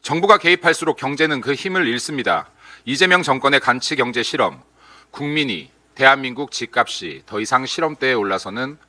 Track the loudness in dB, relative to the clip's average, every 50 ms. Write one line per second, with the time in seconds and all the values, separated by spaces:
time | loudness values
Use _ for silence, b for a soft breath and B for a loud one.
0 | -4 -2 0 0 6 6 6 6 6 2 2 4 4 2 2 2 0 -2 -2 -2
1 | -4 -6 0 0 0 0 0 -2 -2 -4 -4 -4 -4 -2 0 0 0 0 -2 -2
2 | -4 -6 -6 -4 -2 -2 -2 -2 -4 -8 B B B B B B B -6 2 2
3 | 4 4 4 2 2 0 -2 2 2 2 2 4 2 2 0 0 -2 -4 0 0
4 | 0 0 0 -2 -2 -2 0 0 0 0 -2 -8 -20 _ b b b b b b
5 | b b -10 -8 -6 -2 -2 -2 -2 -2 -4 -8 -10 -16 _ _ _ _ _ 4
6 | 6 6 6 4 0 -8 -6 -8 -8 -8 -6 -10 -10 -4 0 -2 0 0 -4 -10
7 | -10 -10 -12 -14 _ -8 -6 -6 -2 0 0 0 0 -2 -4 -2 -2 -4 -2 -2
8 | 0 0 0 0 0 0 -2 -4 -4 -8 -8 -6 -8 -8 -8 _ b